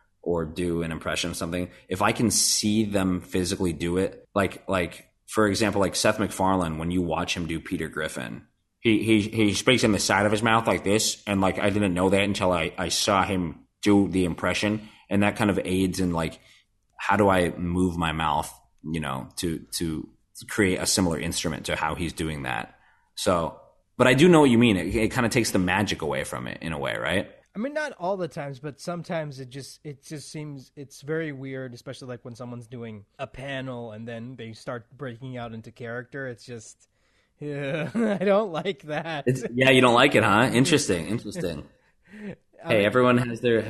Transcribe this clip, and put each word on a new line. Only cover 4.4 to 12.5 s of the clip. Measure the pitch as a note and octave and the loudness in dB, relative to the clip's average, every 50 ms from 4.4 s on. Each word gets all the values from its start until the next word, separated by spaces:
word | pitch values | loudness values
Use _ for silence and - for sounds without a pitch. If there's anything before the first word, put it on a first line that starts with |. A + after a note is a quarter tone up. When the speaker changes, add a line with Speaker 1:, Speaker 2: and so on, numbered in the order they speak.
| F#2+ F2 - - - - | 0 0 -4 -8 -6 -4
Speaker 1:
like, | F#2+ F#2 F2 E2+ - - - _ _ _ _ | -2 -2 -2 -4 -6 -14 -20 _ _ _ _
for | - - A2 G#2+ G#2 | -4 0 2 2 2
example, | G2 G2+ A2 G2+ F#2+ G2+ | 2 2 0 0 2 2
like, | F#2+ F2 - | 0 0 0
Seth | - - G#2+ G#2+ - | 2 2 2 2 2
MacFarlane, | G#2 F#2+ - - F#2+ F#2+ F#2+ F#2 F2 D#2+ D#2 D#2 | -2 -4 -2 0 0 2 2 2 0 -2 -2 -4
when | D#2+ E2+ F2+ | -4 -2 0
you | F#2 F2 | 0 0
watch | E2 D#2+ D#2+ E2+ - - | 0 -2 -2 -2 -4 -4
him | F#2 E2+ | -4 -4
do | D#2 E2 D#2+ | -6 -6 -8
Peter | - - F#2 E2 E2 D2 | -6 -6 -6 -6 -6 -6
Griffin, | - D2+ D#2 D2+ - D2 B1 A1+ A1+ A#1 - _ _ _ _ _ _ _ | -6 -6 -6 -6 -6 -8 -10 -10 -10 -14 -16 _ _ _ _ _ _ _
he, | - A#2+ A2 - G#2 | 2 2 2 4 4
he, | A2 A2 G#2+ G2 | 4 4 4 4
he | G#2 - A2+ G#2+ G#2 F#2+ | 2 0 2 2 2 2
speaks | - - C3 B2+ A#2+ B2+ | 2 2 4 4 4 4
in | A2 G2+ | 4 2
the | F#2 | 2
side | - - G2+ G2 G#2 | 2 2 4 4 4
of | G#2+ A2 | 2 2
his | G#2 A#2 | 2 2
mouth | A#2 A2+ A2+ A2 | 4 2 4 4
like | - G2 E2+ - | 2 0 0 2
this, | F#2+ G2+ A2 - - - - - | 2 2 2 2 0 -4 -6 -4
and, | G#2 G2+ G2 | -2 0 2
like, | F#2+ F#2+ F2 - | 2 2 2 2
I | E2+ G#2 | 0 0
didn't | F#2+ G#2 G#2 G2 F2 | 2 2 0 0 2
know | F2 F#2 F#2+ | 2 2 4
that | G2 G2 G2+ | 4 4 2
until | G2+ F#2+ - G2+ F#2 | 0 0 0 0 2